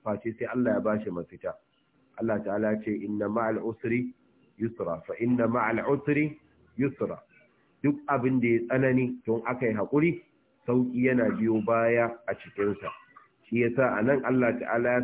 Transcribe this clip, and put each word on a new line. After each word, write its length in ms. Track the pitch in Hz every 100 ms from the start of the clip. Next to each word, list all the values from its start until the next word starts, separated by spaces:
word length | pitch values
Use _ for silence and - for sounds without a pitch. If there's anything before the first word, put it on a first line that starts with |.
face 300 | - 104 113 110
sai 80 | 113
Allah 280 | 123 120
ya 60 | 104
bashi 300 | 104 107 107
mafita. 440 | 87 82 87 92 - _ _ _ _ _ -
Allah 200 | 113 104
Ta'ala 280 | 104 104 107
ya 80 | 107
ce, 80 | 110 104
"Inna 240 | 101 104 104
ma'al 300 | 110 113 110
usri 540 | 113 110 113 123 247 - _ _ _ -
yusra, 440 | 113 - 87 80 -
fa 80 | 92
inna 260 | 117 123 113
ma'al 340 | 120 110 113 113
usri 520 | 139 143 147 151 147 _ _ _ -
yusra." 400 | 135 - 98 82 - _ _ _ _ _
Duk 140 | 139 143 -
abin 320 | 139 123 131
da 80 | 120
ya 100 | 117 -
tsanani 540 | 131 131 127 123 -
tun 180 | - 113 120
aka 200 | 123 123
yi 60 |
haƙuri, 480 | 107 98 143 165 - - _ _ _ -
sauƙi 360 | 127 127 123
yana 260 | 127 127 110 95
biyo 280 | 110 110
baya 460 | 104 113 117 117 117 117 -
a 80 |
cikinsa. 560 | 95 - - 101 98 92 - - - - _ _
Shi 140 | 113
yasa 340 | 117 117 127 101
a 40 |
nan 220 | 113 139
Allah 280 | 123 127 120 113
Ta'ala 300 | - 117 123
ya 120 | 123